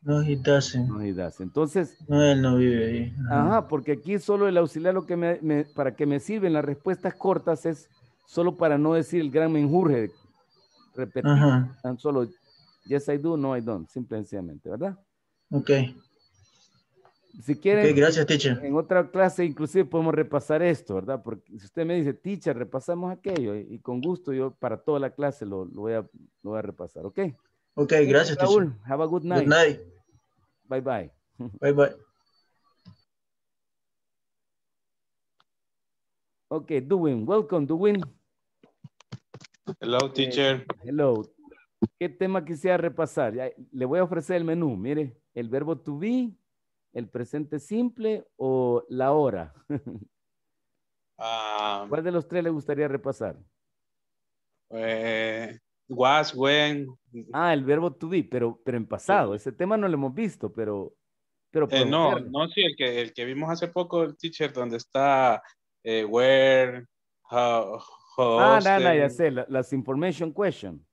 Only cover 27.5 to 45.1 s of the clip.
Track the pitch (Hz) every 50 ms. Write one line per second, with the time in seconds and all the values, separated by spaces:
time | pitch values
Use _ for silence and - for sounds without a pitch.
27.5 | _ _ _ _ _ - 147 143 160 156 147 135 139 143 - - 156 - 185 190
28.5 | 202 208 190 156 123 104 101 120 135 143 160 160 165 175 151 170 180 175 151 143
29.5 | 151 165 170 151 143 - - - - _ _ _ _ _ _ _ _ _ _ _
30.5 | _ _ _ _ 131 131 131 135 127 107 90 73 _ _ _ _ _ _ 123 98
31.5 | 98 - - 139 143 143 143 139 - - - _ _ _ _ _ _ _ _ _
32.5 | _ _ _ _ _ _ _ - - _ _ _ _ _ _ _ _ _ _ _
33.5 | _ _ _ _ _ _ _ _ _ _ _ _ _ _ _ _ _ _ _ _
34.5 | _ _ _ _ _ _ _ _ _ _ _ _ _ _ _ _ _ _ _ _
35.5 | _ _ _ _ _ _ _ _ _ _ _ _ _ _ _ _ _ _ _ _
36.5 | 147 160 151 - 160 135 127 135 190 190 170 151 135 113 107 123 190 220 214 143
37.5 | - 170 143 131 160 165 190 208 208 196 170 135 - _ _ _ _ _ _ _
38.5 | _ _ _ _ _ _ _ - _ _ - _ - - _ _ _ - - -
39.5 | _ _ _ - 185 _ - 113 120 123 135 139 135 - 135 131 123 131 139 135
40.5 | 135 131 - - - _ - 117 139 151 147 139 120 110 107 - _ _ _ -
41.5 | - _ _ _ _ _ - 113 _ _ 175 175 139 - 190 185 190 190 160 143
42.5 | 170 147 - 190 185 175 170 170 123 - 165 147 - - 139 117 107 120 127 131
43.5 | - - 123 _ - 131 127 127 143 180 185 170 180 165 147 - 180 175 170 165
44.5 | 160 170 170 151 120 92 98 123 147 151 151 135